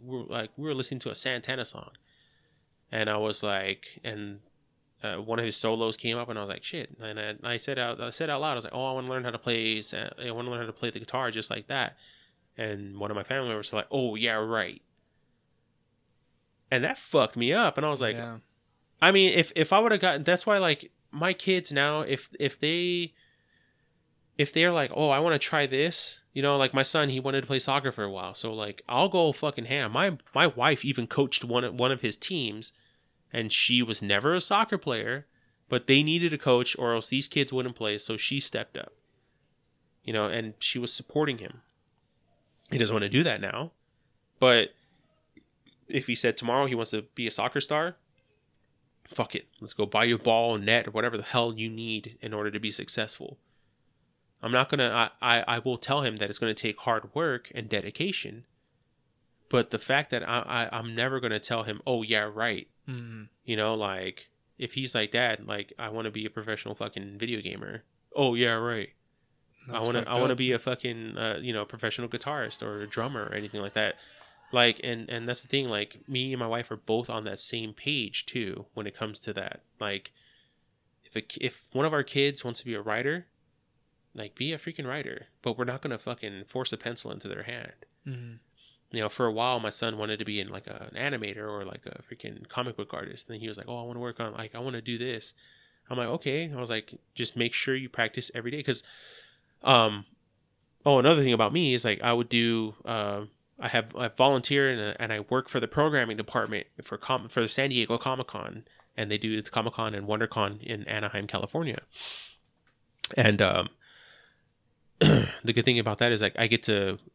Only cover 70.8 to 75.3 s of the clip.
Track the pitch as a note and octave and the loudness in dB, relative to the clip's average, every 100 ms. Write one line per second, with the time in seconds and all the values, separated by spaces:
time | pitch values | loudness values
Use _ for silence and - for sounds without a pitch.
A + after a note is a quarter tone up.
70.8 | B2+ A2+ A2+ G2 A2 F2+ B2 A2 G#2 A#2 | -4 -8 -8 -4 -4 -4 -4 -4 -4 -4
71.8 | A2+ - A#2+ A#2+ - D3+ A2 - A2 G#2 | -4 -4 -6 -6 -6 -4 -4 -6 -6 -8
72.8 | G#2+ - A#2+ B2+ G#2+ G#2 G#2 G#2+ G2 A2 | -6 -4 -4 -4 -6 -6 -6 -6 -4 0
73.8 | G#2 - - - - _ - B2 A#2+ - | 0 -2 -12 -20 -20 _ -2 4 4 4
74.8 | - A#2 A2+ A#2+ A#2 | -2 -6 -6 -8 -6